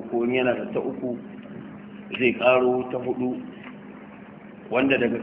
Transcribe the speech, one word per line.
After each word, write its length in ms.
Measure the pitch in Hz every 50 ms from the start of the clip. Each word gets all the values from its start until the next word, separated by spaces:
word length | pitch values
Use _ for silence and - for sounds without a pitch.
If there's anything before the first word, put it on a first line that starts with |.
| - -
ko 120 | 120 117 120
in 80 | 120 127
yana 160 | 131 127 123
da 160 | 117 107 107 107
ta 120 | - -
uku, 360 | - 135 127 - 139 127 117 - - - - - - - - - - - - - - - - - - - - -
zai 140 | 127 120 107
ƙaro 560 | 107 113 127 127 127 127 127 127 127 123 123
ta 60 | 131 127
huɗu. 400 | 120 127 123 123 123 127 120 - - - - - - - - - - - - - - - - - - - - - - - - - - -
Wanda 300 | 107 123 135 135 135 117
daga 160 | 120 113 117 117